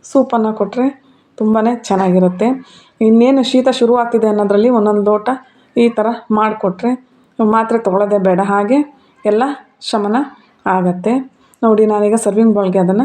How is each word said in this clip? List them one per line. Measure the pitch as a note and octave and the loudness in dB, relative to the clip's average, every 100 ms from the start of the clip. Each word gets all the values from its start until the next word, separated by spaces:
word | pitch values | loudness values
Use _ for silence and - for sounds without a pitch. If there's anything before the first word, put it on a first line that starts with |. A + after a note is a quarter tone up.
ಸೂಪನ್ನ | - C#4 C4 A#3 A3 | -2 -2 0 -2 -2
ಕೊಟ್ರೆ | G#3+ G3 B3 C4 C#4+ _ _ _ - | -4 -2 0 0 -4 _ _ _ -4
ತುಂಬಾನೇ | G#3+ A3 A3 A#3+ | 0 2 0 -4
ಚೆನ್ನಾಗಿರುತ್ತೆ. | - F#3+ F#3+ F3+ F3+ F3+ A3+ C4 - - _ _ | -2 0 2 2 2 0 -2 -2 -10 -20 _ _
ಇನ್ನೇನು | A3 A3+ A#3+ C4+ | 2 4 4 2
ಶೀತ | B3 B3+ C4 | 2 0 0
ಶುರುವಾಗ್ತಿದೆ | B3+ A#3 A#3+ A#3 A#3 G#3+ | 0 0 2 0 0 0
ಅನ್ನೋದ್ರಲ್ಲಿ | G#3 G#3 G3+ A#3 | 0 0 2 2
ಒಂದೊಂದು | A#3+ G#3 G#3 | 2 0 0
ಲೋಟ | G#3 G#3 G#3 C4 - _ _ - | 0 0 -2 -8 -10 _ _ 0
ಈ | A#3 | 0
ಥರ | A#3 G#3+ A#3 - | 0 -4 -6 -4
ಮಾಡಿಕೊಟ್ರೆ | G#3+ A3 G#3+ G3 F3+ A#3 B3+ _ _ _ - | -2 -2 -2 -6 -4 -6 -6 _ _ _ -4
ಮಾತ್ರೆ | A3 A3 A3+ A3+ | 0 0 0 -2
ತಗೊಳ್ಳೋದೇ | G#3+ F#3+ G#3 G#3 | -2 -2 0 0
ಬೇಡ, | F#3 F3+ | 0 0
ಹಾಗೆ | G3 G3+ G#3 C#4 D4 _ _ _ G#3+ | 0 -2 0 0 -2 _ _ _ -2
ಎಲ್ಲ | G#3 C4+ C#4+ _ _ | -2 -2 -6 _ _
ಶಮನ | - A3 G#3 A3+ C#4+ - _ _ - | -6 -4 -2 -2 -4 -12 _ _ -4
ಆಗತ್ತೆ. | F#3 F3+ F3+ A3 B3+ C4 _ _ _ | 0 0 -2 -4 -4 -6 _ _ _
ನೋಡಿ, | A3+ G#3 G#3+ | 0 2 2
ನಾನೀಗ | G#3 G#3 A3 | 0 0 0
ಸರ್ವಿಂಗ್ | G#3+ G3+ A3+ G3+ | 0 2 2 2
ಬೌಲ್‌ಗೆ | F#3+ F#3+ | 0 0
ಅದನ್ನ | F3+ G3 | 0 0